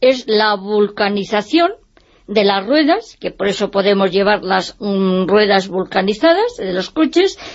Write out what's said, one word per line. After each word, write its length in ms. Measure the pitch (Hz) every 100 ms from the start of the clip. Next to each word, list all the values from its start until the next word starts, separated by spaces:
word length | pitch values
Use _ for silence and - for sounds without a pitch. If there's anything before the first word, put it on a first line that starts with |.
es 240 | 254 254 226
la 280 | 214 214 202
vulcanización 1160 | 196 208 202 208 202 208 185 208 208 320 349 453 _ _ _ _ -
de 160 | 208
las 220 | 202 196 196
ruedas, 500 | 302 294 392 - -
que 120 | 180
por 160 | - 196
eso 240 | 190 196
podemos 400 | 196 196 196 190
llevar 320 | 190 196 208
las, 320 | 185 190 180 -
mm, 460 | 202 196 190 185 180
ruedas 400 | 208 208 196 190
vulcanizadas 880 | 185 180 190 190 214 330 349 480 -
de 160 | 185
los 160 | 185 185
coches, 480 | 311 311 339 381 - -